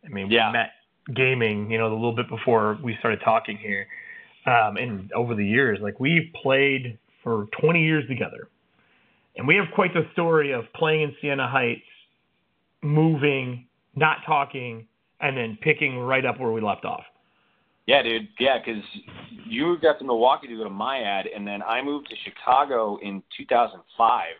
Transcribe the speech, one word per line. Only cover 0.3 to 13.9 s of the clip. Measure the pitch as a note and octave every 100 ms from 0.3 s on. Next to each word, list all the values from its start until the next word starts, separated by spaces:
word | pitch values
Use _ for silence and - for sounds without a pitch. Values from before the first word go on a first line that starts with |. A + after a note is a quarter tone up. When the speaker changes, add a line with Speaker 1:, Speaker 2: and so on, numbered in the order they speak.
Speaker 2:
Yeah. | A2+ A2
Speaker 1:
we |
met | A#2 - - _ _ -
gaming, | B2+ C3 C3 A2 G#2 G#2
you | A2+
know, | A2+
a |
little | A2 A#2
bit | A#2 A#2
before | A2+ - A2+ G#2+ G#2+
we | C3 G#2
started | A2+ G#2+
talking | - A2 - G#2
here. | G#2+ G2 G2 - - - - _
Um, | - A#2+ G#2+ G2+
and | B2 G2+ G2
over | A2 A#2+
the | A2 G2+
years, | A#2 C3+ G2
like, | G#2 G#2
we | C3 E3+ D#3+ -
played | C3+ C3+ C#3 C3+ B2 G#2+ _ _
for | - A2+ G#2 -
twenty | D#3 E3+
years | D#3 D#3 A#2
together. | B2+ F2+ - - _ _ _ _ _ _ _ _ -
And | C3
we | F#3
have | E3+
quite | - F#3
the | F3 D#3
story | - E3+ D#3+ C#3+
of | B2+ A2+
playing | - D#3 D#3
in | D3+ -
Siena | D3 C#3 B2+
Heights, | C3 A#2+ A#2 - _ _ _ _ _ _ _ _ _
moving, | D3 D3+ D#3+ D#3 C#3+ C3+ B2+ B2 - _ _